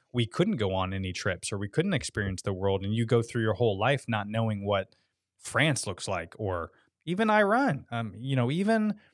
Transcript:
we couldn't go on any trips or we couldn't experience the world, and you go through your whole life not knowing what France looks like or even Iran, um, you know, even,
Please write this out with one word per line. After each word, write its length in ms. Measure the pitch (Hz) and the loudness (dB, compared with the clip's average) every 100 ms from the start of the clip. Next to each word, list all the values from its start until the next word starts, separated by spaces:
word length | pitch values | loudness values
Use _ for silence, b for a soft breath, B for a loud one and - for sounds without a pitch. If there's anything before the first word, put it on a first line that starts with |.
| _ | _
we 140 | 123 113 | -2 0
couldn't 320 | - 196 165 | 2 0 2
go 160 | 101 | 0
on 200 | 92 92 | 0 0
any 200 | 95 95 | -2 -4
trips 380 | 90 104 87 - | -2 -2 -2 -4
or 60 | 104 | -6
we 120 | 101 | -4
couldn't 240 | - 185 | -2 0
experience 480 | 151 - - 98 92 | -2 -2 -4 -4 -4
the 120 | - | -4
world, 300 | 92 98 98 | -2 0 0
and 100 | 98 | 0
you 120 | 110 113 | -2 2
go 160 | 120 | 2
through 200 | 113 120 | 2 0
your 100 | 110 104 | 0 2
whole 220 | 120 95 | 0 2
life 280 | 113 139 - | 2 0 0
not 200 | 110 104 | -4 -2
knowing 380 | 110 113 101 101 | -2 0 -2 0
what 300 | 98 98 _ _ _ _ _ | -2 -2 _ _ _ _ _
France 480 | - 117 156 127 - | -2 2 2 2 -4
looks 220 | 92 - | -6 -4
like 260 | 92 82 - | -4 -6 -6
or 320 | 104 87 82 _ _ _ 156 | -4 -2 -6 _ _ _ -6
even 240 | 180 220 | 0 4
Iran, 560 | 214 202 233 277 139 - | 4 4 4 2 0 -4
um, 220 | 117 113 101 | -6 -6 -6
you 180 | 131 131 | 0 2
know, 140 | 120 | 2
even, 420 | 160 202 226 214 208 b | 2 2 2 2 -2 b